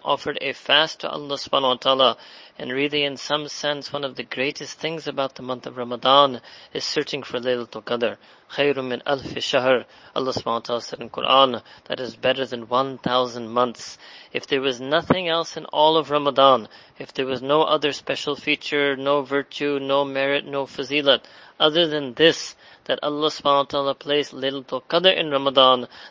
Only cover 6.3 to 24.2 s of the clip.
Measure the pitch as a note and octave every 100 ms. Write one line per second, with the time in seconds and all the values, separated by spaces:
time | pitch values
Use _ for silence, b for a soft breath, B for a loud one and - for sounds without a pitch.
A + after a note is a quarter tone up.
6.3 | A#2+ B B B D3 - D#3 C#3 C#3+ -
7.3 | B2+ B2 B2 A#2 A2 - C#3 A2+ G2+ b
8.3 | b b - C#3+ C3+ C3 B2 - C#3 -
9.3 | - - C3+ B2+ B2 - B B - C3
10.3 | B2 - A#2 - A#2+ - B2 A#2 - B2+
11.3 | C3 C3+ A2+ B B - - A#2+ A2 B2+
12.3 | C3 C3 A#2+ A2 B2 C3+ B2+ B2 B2+ B2
13.3 | A#2+ A2 A#2+ B2 A2+ - - B B B
14.3 | - - C#3 C3+ A#2+ C3 D#3+ E3 F#3 F3
15.3 | E3 D#3+ D#3+ D#3+ D3+ D#3 D#3+ C#3 D3 C#3+
16.3 | C3+ C3+ B2 G#2+ B B - C#3 - C3
17.3 | B2+ C3+ D3+ D#3 D3+ C#3+ C3+ - C3+ -
18.3 | C#3 - D3 - D3 C#3+ C3+ C#3 D3 C3
19.3 | C#3 C3+ - D3 C#3+ C3+ C#3 C#3 C3+ C3+
20.3 | C#3+ C#3+ C#3 C3 - C3 D3 C#3 B2 -
21.3 | B B B D#3 D#3 E3 D3+ C3+ A#2+ D#3+
22.3 | - - - B B - C3+ D3+ D3 D3+
23.3 | - C#3+ C#3 C#3 D3 C#3 C3+ C#3+ D3